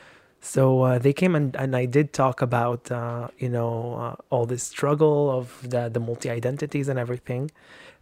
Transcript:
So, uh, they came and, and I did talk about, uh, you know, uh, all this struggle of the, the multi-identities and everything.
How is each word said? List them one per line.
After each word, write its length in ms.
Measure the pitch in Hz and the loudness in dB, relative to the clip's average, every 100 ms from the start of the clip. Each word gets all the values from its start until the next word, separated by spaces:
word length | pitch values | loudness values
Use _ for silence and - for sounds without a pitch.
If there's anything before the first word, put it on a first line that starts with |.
| - - _ _ | -20 -20 _ _
So, 400 | - - 131 131 | -4 4 4 6
uh, 160 | 127 123 | 4 4
they 140 | 131 | 2
came 200 | 143 185 160 | 4 2 2
and, 200 | 143 127 | 0 -2
and 200 | 135 127 | -2 0
I 100 | 123 | 2
did 280 | 131 151 | 2 2
talk 280 | - 131 123 | 2 0 2
about, 480 | 127 120 120 123 - | 0 0 0 -2 -4
uh, 380 | 123 117 120 120 - | -6 -6 -6 -8 -6
you 100 | 127 | -4
know, 460 | 120 117 117 120 117 | -2 -2 -4 -6 -6
uh, 200 | 117 - - | -8 -10 -2
all 160 | 127 117 | 0 0
this 180 | 123 | -2
struggle 680 | - - 143 147 156 147 147 | -8 -2 0 4 4 4 2
of 360 | 127 123 - 123 | 0 -4 -12 -4
the, 220 | 123 120 | -2 -2
the 100 | 117 | -2
multi-identities 880 | 117 117 131 117 123 139 147 143 139 | -4 -4 -4 -4 -4 -4 -4 -4 -2
and 120 | 131 | -2
everything. 500 | 120 123 - 123 151 - - - - - | -4 -6 -6 -6 -6 -10 -20 -20 -20 -18